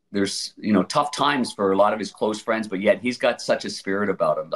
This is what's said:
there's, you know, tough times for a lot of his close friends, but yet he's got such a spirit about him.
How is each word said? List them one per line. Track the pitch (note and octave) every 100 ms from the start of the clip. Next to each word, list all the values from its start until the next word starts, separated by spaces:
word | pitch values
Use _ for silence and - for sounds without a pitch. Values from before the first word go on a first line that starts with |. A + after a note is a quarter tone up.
| _
there's, | G2+ G2 - - -
you | G#2+
know, | G2
tough | F#2 D3+ C#3
times | - C#3 C#3 A#2
for | - G2+
a | F#2+
lot | G#2
of | A2
his | G2
close | - A2 G#2+
friends, | - A2 G#2+
but | F#2+
yet | G#2 G2+
he's | A#2+ A#2+
got | B2+ -
such | - A2+ G#2
a |
spirit | - - G2 G2+
about | F#2 D#2+ D2+
him. | D#2